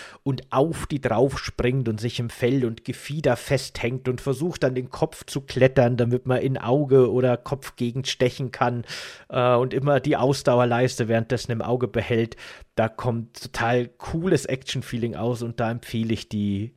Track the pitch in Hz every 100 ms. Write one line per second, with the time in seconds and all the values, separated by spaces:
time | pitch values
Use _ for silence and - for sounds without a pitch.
0 | - - 143 131 - 127 160 - - 143
1 | 120 110 135 - - - 123 135 117 107
2 | 117 - 120 - 123 139 117 113 - -
3 | - 151 151 120 - 135 - - 120 131
4 | 131 123 139 131 175 - 139 131 127 -
5 | 156 - - 143 - 127 131 135 120 123
6 | 120 123 127 127 131 131 117 139 139 135
7 | 123 123 127 120 - 135 - - 120 127
8 | 127 - 127 - 127 - 123 120 113 -
9 | - - - 127 123 120 131 - 143 139
10 | 147 143 127 135 - 123 120 120 127 -
11 | 110 113 113 123 - 113 113 127 123 117
12 | - 117 113 - - - - - 110 -
13 | 123 117 110 - - - 120 123 120 _
14 | - 165 180 156 - 131 - 131 - 117
15 | 117 76 117 117 117 117 113 117 - 117
16 | 113 110 - 107 101 98 110